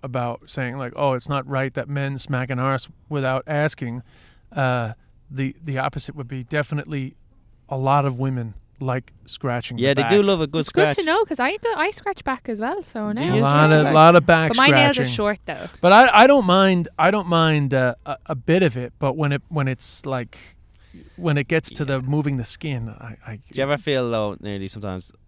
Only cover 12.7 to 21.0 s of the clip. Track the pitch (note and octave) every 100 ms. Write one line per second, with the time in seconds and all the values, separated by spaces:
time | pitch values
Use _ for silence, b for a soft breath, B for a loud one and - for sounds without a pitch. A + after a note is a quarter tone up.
12.7 | G4 E4+ A#3 G#3+ G#3+ - - C#3 D3 D#3
13.7 | D#3 D3 D#3 E3 F3 D3 E3 D#3+ - -
14.7 | C#3 - - C3 A#2+ G#3 G#3 - D3+ -
15.7 | - F3 G3+ B3+ G#3 B3+ C#4+ F#3+ F3+ F#3+
16.7 | F#3 D#3+ - E3 G#3 F3 E3+ D#3+ D3+ C#3
17.7 | C3 B2+ A#2 - C#3 - C#3 - E3+ F3+
18.7 | A#2+ B2 - C#3 C#3 D3 C#3 - D#3 C3+
19.7 | C3 - - C#3+ C3 A#2 - - _ _
20.7 | _ B B